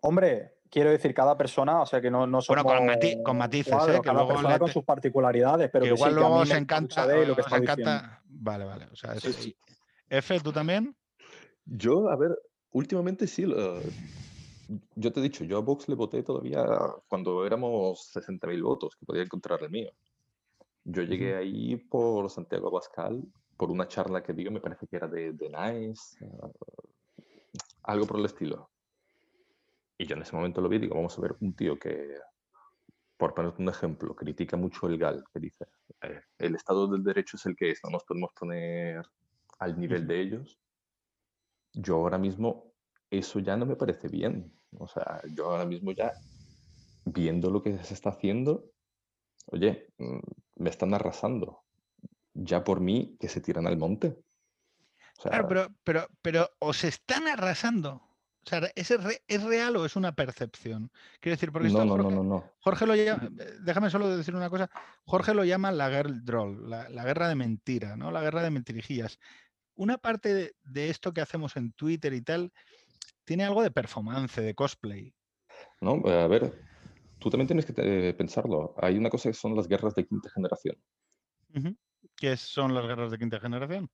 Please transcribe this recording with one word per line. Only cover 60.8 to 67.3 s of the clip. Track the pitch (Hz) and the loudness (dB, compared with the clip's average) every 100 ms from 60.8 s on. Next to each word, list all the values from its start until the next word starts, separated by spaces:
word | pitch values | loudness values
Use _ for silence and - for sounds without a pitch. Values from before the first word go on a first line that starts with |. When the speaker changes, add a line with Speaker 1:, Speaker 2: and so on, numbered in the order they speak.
| 113 _ - _ | -8 _ -20 _
Speaker 2:
Quiero | 170 170 | -2 -2
decir, | 165 | 0
porque | 151 110 | 2 4
Speaker 3:
No, | 104 | 6
Speaker 2:
esto | 110 | 6
Speaker 3:
no, | 98 | 4
no, | |
Speaker 2:
Jorge, | 98 98 | 4 2
Speaker 3:
no, | |
no. | 95 95 - _ | 2 0 -4 _
Speaker 2:
Jorge | - 196 220 | 0 2 4
lo | 214 | 4
llama, | 214 220 233 - | 4 0 -4 -10
eh, | - - | -14 -6
déjame | 175 170 208 | -2 2 2
solo | 190 202 180 | 2 0 0
decir | 160 180 | -2 -4
una | 180 | -2
cosa. | 185 185 - - _ - | -2 -4 -6 -20 _ 0
Jorge | 185 190 | 0 4
lo | 214 | 4
llama | 180 185 196 | 4 2 2
la | 175 139 | 2 2
girl | 139 147 127 | 0 0 -4
droll, | 120 117 101 98 110 | -2 -2 -2 -6 -10
la, | 113 117 | -10 -10
la | 123 | -6
guerra | 123 160 | -2 0
de | 170 | 0